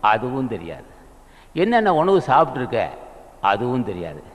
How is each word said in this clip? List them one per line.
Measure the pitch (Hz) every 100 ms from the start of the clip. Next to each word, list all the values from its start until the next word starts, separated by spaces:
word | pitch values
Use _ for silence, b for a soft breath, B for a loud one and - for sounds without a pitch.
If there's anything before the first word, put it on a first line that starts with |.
| 107
அதுவும் | 110 123 131 131
தெரியாது. | 104 85 73 73 - - - b b b
என்னென்ன | 156 196 240 214 160
உணவு | 170 190 -
சாப்பிட்ருக்க | 131 147 135 127 113 82 - - - - - 101
அதுவும் | 98 123 127 107
தெரியாது. | 90 85 76 -